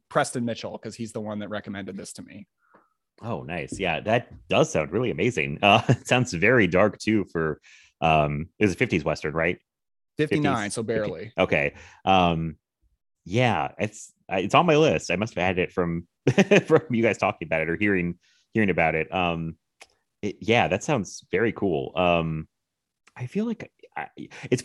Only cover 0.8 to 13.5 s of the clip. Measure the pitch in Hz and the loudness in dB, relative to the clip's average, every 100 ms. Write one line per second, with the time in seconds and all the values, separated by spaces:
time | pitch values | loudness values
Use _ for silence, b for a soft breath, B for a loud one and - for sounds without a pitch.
0.8 | 113 110 113 113 107 104 101 104 113 98 | -14 -12 -10 -8 -8 -8 -8 -10 -10 -12
1.8 | 101 98 87 - - 101 - _ b b | -10 -12 -14 -16 -18 -20 -20 _ b b
2.8 | b b _ _ 113 80 65 85 67 92 | b b _ _ -8 -8 -6 -8 -8 -4
3.8 | 90 78 104 120 - - - 104 165 82 | -2 -2 0 -2 -2 -20 -2 0 2 0
4.8 | 76 101 120 76 117 82 71 78 101 113 | -2 -2 -2 0 -2 0 -4 2 4 6
5.8 | - 120 - 123 - 85 104 127 90 90 | 4 0 2 0 0 2 4 6 4 4
6.8 | 104 - 107 107 90 85 80 73 b b | 2 2 0 0 0 -2 -4 -4 b b
7.8 | b - 80 78 76 73 80 - 104 85 | b -2 2 4 2 -2 -8 0 0 2
8.8 | 123 87 78 76 78 80 85 - _ _ | 0 0 -2 -4 -4 -2 -2 -4 _ _
9.8 | _ _ _ - 151 156 143 120 101 120 | _ _ _ -6 -2 0 0 -2 -4 -6
10.8 | 110 110 104 82 113 - 90 78 71 B | -4 -4 -4 -8 -8 -2 0 2 -2 B
11.8 | B B 95 95 87 82 82 76 _ _ | B B 2 4 4 0 -4 -8 _ _
12.8 | _ _ _ _ 82 113 123 | _ _ _ _ -4 0 0